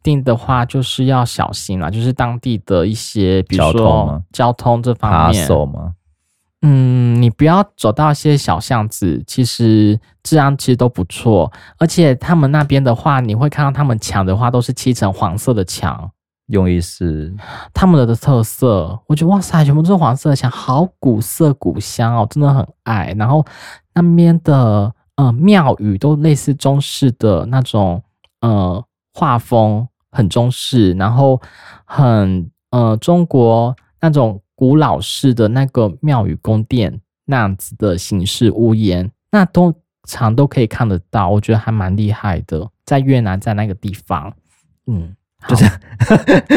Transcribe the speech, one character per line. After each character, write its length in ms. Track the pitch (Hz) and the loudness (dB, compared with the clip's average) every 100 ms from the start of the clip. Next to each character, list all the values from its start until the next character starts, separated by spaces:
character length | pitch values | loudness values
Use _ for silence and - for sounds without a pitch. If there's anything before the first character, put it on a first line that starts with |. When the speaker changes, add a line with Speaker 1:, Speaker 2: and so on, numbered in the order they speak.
Speaker 1:
定 200 | 160 143 | -2 0
的 120 | 131 113 | 0 -2
话 280 | - 127 | 0 -2
就 200 | 120 139 | -2 -4
是 220 | 123 - 131 | -4 -2 0
要 200 | 127 120 | 0 0
小 260 | - - | -4 -6
心 280 | - - 92 | -8 -8 -6
啦， 100 | 78 | -4
就 100 | 113 | -2
是 140 | 123 | -2
当 260 | 123 123 120 | -2 -4 -4
地 200 | 127 107 | -6 -6
的 260 | - 92 90 | -2 0 0
一 80 | |
些， 480 | 113 - 110 95 95 | -4 -6 -2 0 0
比 140 | 92 95 | 0 0
如 60 | 80 | 2
说 20 | |
Speaker 2:
交 60 | 110 | 2
通 280 | 110 107 98 | 2 2 0
吗？ 160 | 73 - | -6 -6
Speaker 1:
交 220 | - 120 | -2 -2
通 300 | 120 123 120 | 0 0 0
这 100 | 120 | 0
方 380 | 113 110 85 80 | -2 0 2 2
面。 100 | 90 | 2
Speaker 2:
扒 60 | 76 | 2
手 180 | 78 71 | 0 -2
吗？ 280 | 73 80 87 _ _ _ _ _ _ | -6 -12 -14 _ _ _ _ _ _
Speaker 1:
嗯， 580 | 151 135 127 127 120 120 | 2 4 4 2 2 2
你 80 | 120 | 2
不 140 | - | 2
要 240 | 151 185 196 - | 2 4 0 -2
走 160 | 110 | -2
到 200 | - 151 | 0 0
一 20 | |
些 240 | 143 151 143 | 0 2 0
小 220 | - 82 | 0 -4
巷 280 | - 120 110 | -2 -2 -2
子， 360 | - 92 65 - | -4 -4 -4 -4
其 180 | - | -4
实 560 | 127 - 117 110 107 107 - _ | -2 0 2 4 4 0 -6 _
治 160 | - 160 | 0 2
安 180 | 139 143 | 2 0
其 160 | - | 0
实 40 | 123 | 0
都 120 | 123 | 0
不 160 | - 87 | -2 -8
错， 460 | - 117 98 80 - - - | -4 2 2 0 -6 -16 -4
而 80 | 165 | -2
且 260 | - 156 127 | 2 2 2
他 200 | - 170 | 0 0
们 160 | 139 | 2
那 120 | 151 | 0
边 200 | 143 139 | 0 0
的 100 | 131 | 2
话， 260 | 117 156 135 | 0 0 0
你 140 | 120 | 0
会 160 | 107 147 | 0 -2
看 160 | - 143 | 0 -2
到 60 | |
他 120 | 135 | 0
们 140 | 143 110 | -2 -2
墙 240 | - 104 | -4 -2
的 120 | 92 98 | 0 0
话， 160 | 123 | 0
都 100 | 123 | 0
是 100 | 120 | -2
漆 220 | 123 127 | -4 -4
成 180 | 120 101 | -2 -2
黄 240 | 90 101 95 | -2 -4 -4
色 200 | - 110 | -2 -2
的 100 | 92 | -4
墙。 460 | - 85 57 - - _ _ - | -6 -8 -8 -12 -18 _ _ -4
Speaker 2:
用 220 | 101 90 | 0 0
意 100 | 90 | 0
是？ 560 | 85 - 87 76 78 101 - - - | -4 -6 -6 -6 -8 -14 -16 -20 -12
Speaker 1:
他 120 | - 185 | 0 4
们 220 | 160 117 | 4 2
的 80 | 113 | 0
特 260 | - 127 | 0 0
色， 560 | 110 - 127 98 82 101 - | 0 0 0 0 -2 -8 -4
我 80 | |
觉 120 | 151 165 | -2 0
得， 40 | |
哇 120 | 196 | 0
塞， 240 | - 165 143 | 0 0 2
全 100 | 147 | 2
部 60 | |
都 60 | 165 | 2
是 80 | 196 | 2
黄 200 | 139 127 | 2 0
色 140 | 156 | 0
的 60 | 139 | 0
墙， 140 | 127 | -2
好 380 | - - 131 185 _ | -4 -2 -2 -2 _
古 220 | 135 110 | -2 0
色 340 | - - 156 135 | -2 0 0 0
古 220 | - 90 | -4 -6
香 380 | - - 113 117 | -6 -2 0 0
哦， 100 | 117 | -2
真 120 | 147 | 0
的 120 | 143 | 2
很 120 | 135 87 - | 2 -2 -8
爱。 300 | - 107 69 101 | -6 -4 -4 -4
然 100 | 113 | 0
后 180 | 151 147 - - - _ | 0 -2 -8 -20 -20 _
那 80 | 175 | 0
边 380 | 175 170 170 165 | 2 4 4 2
的， 460 | - 139 117 104 101 - _ - | 2 4 4 2 0 -6 _ -2
呃， 120 | 131 | 0
庙 420 | 120 190 202 139 110 | 2 4 4 2 0
宇 180 | 104 98 | -2 0
都 180 | 143 151 | 0 2
类 180 | 156 | 2
似 220 | 143 - 139 | 0 0 -2
中 240 | 135 139 | 0 0
式 320 | - - 135 117 | -2 -2 -2 2
的 260 | 110 85 101 | 0 0 0
那 140 | 131 | -2
种， 400 | 127 110 95 87 - _ _ _ | -2 0 0 -2 -10 _ _ _
呃， 420 | 117 104 90 92 - _ _ | -2 0 0 -4 -10 _ _
画 240 | - 156 120 | -4 -2 -2
风， 480 | - 117 107 107 123 _ _ | 0 2 2 0 -6 _ _
很 200 | - 95 | -2 0
中 200 | - 123 | 0 0
式， 440 | - - 127 98 | -2 -2 2 2
然 200 | 92 98 | 2 0
后 280 | 123 139 127 - - - - | 2 2 2 -4 -20 -20 -20
很， 680 | - - 131 113 95 92 85 - _ | -6 0 2 4 2 -2 -6 -14 _
呃， 240 | 123 117 110 | 0 0 0
中 300 | - 175 170 | 0 0 2
国 500 | 135 117 113 120 127 _ _ | 2 4 4 0 -4 _ _
那 100 | 165 | 0
种 320 | 147 113 98 - - | 2 0 -2 -12 -2
古 220 | 127 151 | 2 4
老 240 | 139 76 | 2 0
式 320 | - - 139 | -4 -2 0
的 160 | 117 107 | 2 0
那 160 | 127 135 | 0 -2
个 260 | 123 113 - | 0 -2 -2
庙 260 | 151 127 98 | -2 0 -2
宇 80 | 78 | -4
宫 280 | - 110 | -2 -2
殿 340 | 110 127 90 - - _ - | -2 -2 -2 -6 -18 _ -4
那 100 | 135 | -2
样 180 | 101 95 | -2 -4
子 180 | - - | -12 -6
的 220 | 104 87 | -4 -4
形 280 | - 101 95 | -4 -4 -4
式 240 | - 113 | 0 0
屋 220 | 107 117 | 2 0
檐， 380 | 110 104 90 92 - _ | 2 0 -2 -4 -12 _
那 120 | 208 | 0
通 300 | 180 - 175 160 _ _ - | 2 2 2 0 _ _ -16
常 260 | - 113 | -4 0
都 140 | 117 143 | 2 0
可 140 | - | 0
以 60 | 113 | -2
看 200 | - 113 | -2 -2
得 100 | 90 - | -4 -4
到， 200 | 113 92 | -2 0
我 120 | 104 | 0
觉 100 | 107 | 0
得 80 | 110 | -2
还 140 | 117 | -2
蛮 200 | 110 90 101 | -4 -2 -2
厉 120 | 104 | -2
害 300 | 104 104 80 - | -4 -4 -6 -6
的， 180 | 78 104 _ - | -8 -10 _ -4
在 140 | 139 | 0
越 200 | 135 131 | 2 0
南， 180 | 107 95 | 0 -4
在 160 | 117 | -4
那 140 | 104 107 | -4 -4
个 60 | |
地 200 | 92 101 | -6 -10
方。 400 | 98 - 87 - - _ _ _ _ - | -10 -8 -8 -8 -18 _ _ _ _ -8
嗯， 280 | 101 82 95 _ _ | -8 -8 -16 _ _
好。 80 | - | -2
Speaker 2:
就 60 | 120 | 4
这 80 | 104 | 4
样。 80 | - - - - 220 - 190 - | 2 -8 -2 2 2 4 2 4